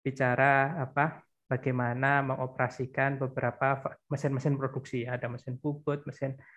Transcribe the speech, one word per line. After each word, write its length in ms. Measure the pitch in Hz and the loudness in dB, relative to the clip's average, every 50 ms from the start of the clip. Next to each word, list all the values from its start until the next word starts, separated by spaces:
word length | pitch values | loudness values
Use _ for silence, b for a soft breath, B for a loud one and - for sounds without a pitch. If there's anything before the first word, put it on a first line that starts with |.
bicara 800 | - 135 131 - 135 123 123 123 135 139 139 135 135 143 175 160 | -6 -6 0 2 2 2 4 6 6 6 6 6 4 2 0 -4
apa, 400 | 131 131 - 143 147 160 156 - _ _ _ _ _ | -4 -2 2 2 2 2 0 -6 _ _ _ _ _
bagaimana 800 | - 131 127 - 131 127 123 123 120 120 127 135 139 143 139 135 | -4 -4 0 0 0 0 2 0 0 0 0 2 2 2 2 2
mengoperasikan 960 | 131 131 131 131 127 - - 127 120 - - 127 127 - 135 135 139 139 131 | 0 -2 -2 -4 -6 -2 -2 -2 -2 -2 -6 -8 -6 -2 0 0 0 0 -2
beberapa 560 | 135 127 131 127 127 120 - - 135 135 135 135 - | -4 -4 -2 -2 -2 -2 0 2 2 2 2 0 -2
fa-, 140 | - - _ _ _ | -8 -8 _ _ _
mesin-mesin 480 | 143 - - 139 139 127 - 151 143 | -6 -2 0 0 -2 0 0 0 0
produksi 480 | 131 135 131 135 131 131 - - 123 117 | 0 -2 -4 -4 -6 -8 -6 -6 -4 -4
ya. 160 | 123 123 123 | -4 -4 -4
Ada 80 | - 117 | -4 -6
mesin 320 | 120 120 - 127 123 127 | -8 -8 -8 -10 -10 -4
bubut, 480 | - 147 147 147 - 151 143 143 - 131 | -4 -4 -4 -4 -2 -4 -4 -4 -4 -10
mesin 320 | - - 139 135 135 B B B B | -8 -6 -6 -6 -6 B B B B